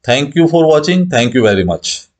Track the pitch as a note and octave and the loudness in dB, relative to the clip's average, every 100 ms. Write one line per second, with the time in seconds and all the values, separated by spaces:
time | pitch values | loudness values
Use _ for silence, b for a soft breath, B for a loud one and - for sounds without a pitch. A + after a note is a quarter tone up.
0 | - B2+ C#3+ E3 E3 E3 D#3+ D3+ D3+ F#3 | -2 -2 -2 0 2 2 2 2 2 -2
1 | F3+ B2+ A#2+ B2+ A2 G2 F2 E2 - - | 0 0 0 2 2 0 -2 -4 -8 -14
2 | - | -16